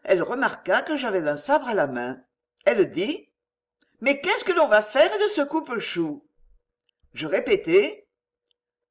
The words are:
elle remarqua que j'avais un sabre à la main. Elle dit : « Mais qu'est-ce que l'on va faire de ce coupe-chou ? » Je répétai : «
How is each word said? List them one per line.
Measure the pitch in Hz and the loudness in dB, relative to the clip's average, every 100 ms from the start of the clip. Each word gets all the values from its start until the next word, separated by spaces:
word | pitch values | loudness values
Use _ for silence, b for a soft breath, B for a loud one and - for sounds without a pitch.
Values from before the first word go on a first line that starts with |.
elle | - 190 | 0 0
remarqua | 170 415 247 - - 214 | 0 -2 -4 -4 0 0
que | 269 302 | 0 -4
j'avais | 254 190 151 | -2 -2 -2
un | 147 | -4
sabre | - 302 262 | 0 0 0
à | |
la | 208 143 | -2 -2
main. | 123 123 127 _ _ _ _ | -2 -8 -10 _ _ _ _
Elle | - 226 160 | 0 2 2
dit : « | - 208 339 - _ _ _ _ _ _ _ | 0 -4 -4 -10 _ _ _ _ _ _ _
Mais | 233 277 | -2 -2
qu'est-ce | 349 440 | 0 -2
que | - | 0
l'on | 349 294 | 2 4
va | 214 | 4
faire | 214 262 339 427 | 4 4 4 4
de | 415 | 0
ce | - | 0
coupe-chou ? » | 285 320 302 240 - 175 160 143 _ _ _ _ _ _ _ _ _ | -2 -2 -4 -6 -6 -4 -4 -4 _ _ _ _ _ _ _ _ _
Je | 117 156 | -12 -4
répétai : « | 208 - 208 - 175 262 427 _ _ _ _ _ _ _ _ _ | -4 0 -2 4 4 4 -4 _ _ _ _ _ _ _ _ _